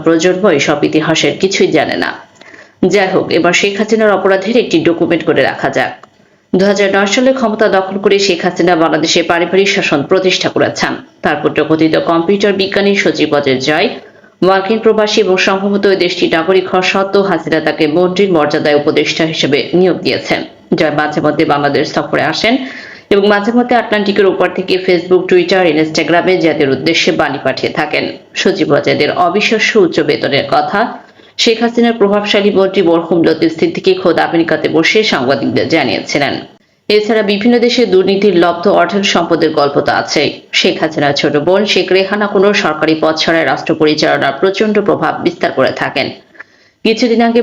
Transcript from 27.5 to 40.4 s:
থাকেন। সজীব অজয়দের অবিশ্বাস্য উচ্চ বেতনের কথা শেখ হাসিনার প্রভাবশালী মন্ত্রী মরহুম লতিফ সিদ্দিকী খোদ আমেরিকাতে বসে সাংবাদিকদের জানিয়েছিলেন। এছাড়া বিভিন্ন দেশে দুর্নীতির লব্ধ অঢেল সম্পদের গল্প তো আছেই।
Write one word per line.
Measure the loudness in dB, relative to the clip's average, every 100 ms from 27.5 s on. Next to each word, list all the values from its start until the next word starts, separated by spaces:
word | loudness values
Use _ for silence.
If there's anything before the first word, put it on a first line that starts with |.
| -2 -4 -4
থাকেন। | -4 -4 -4 -8 -12 -4
সজীব | -2 0 0 0
অজয়দের | 0 0 0 0 0
অবিশ্বাস্য | 0 0 0 0 2
উচ্চ | 2 0 -2
বেতনের | -2 -2 -2 0
কথা | -2 0 -2 -4 -6 -18 -20 -14 -4
শেখ | 0 0
হাসিনার | 0 0 0 2
প্রভাবশালী | 0 0 0 0 2 2
মন্ত্রী | 0 2 2
মরহুম | 2 0 0 2
লতিফ | 2 -2 0
সিদ্দিকী | -4 0 0 0
খোদ | 0 0 0
আমেরিকাতে | 0 0 0 0 0
বসে | 2 0 0
সাংবাদিকদের | 0 0 -2 -2 -2 0
জানিয়েছিলেন। | 0 0 -4 -4 -4 -2 -4 -10 -20 _ _ -2
এছাড়া | 0 2 0 0
বিভিন্ন | 0 2 4 4
দেশে | 2 2
দুর্নীতির | 2 2 2 2 4
লব্ধ | 2 2 0 2
অঢেল | 2 0 -2
সম্পদের | -2 0 0 0 0
গল্প | 0 0 -2
তো | -2
আছেই। | -2 -2 -2 -4